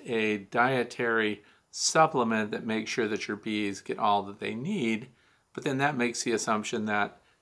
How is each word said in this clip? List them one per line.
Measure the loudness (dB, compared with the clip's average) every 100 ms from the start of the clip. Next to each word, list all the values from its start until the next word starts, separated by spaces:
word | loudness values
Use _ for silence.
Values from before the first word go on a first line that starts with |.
| -4
a | 0 2 0
dietary | -2 2 4 2 -2 -2 0 2 2 -2 -10 -20 _
supplement | -4 2 6 6 4 2 2 0
that | -4
makes | -2 -2 -2
sure | -2 0
that | 0 -4
your | -6
bees | -4 -2 -2 -4
get | -6 0
all | 2 2
that | 0 -6
they | -6
need, | -6 -4 -2 0 -2 -4 _ _ _ _
but | -6
then | -2 0
that | 0 2
makes | -2 -2
the | -2
assumption | 0 0 -2 -2 -4
that | 0 0 -2 -4 _ _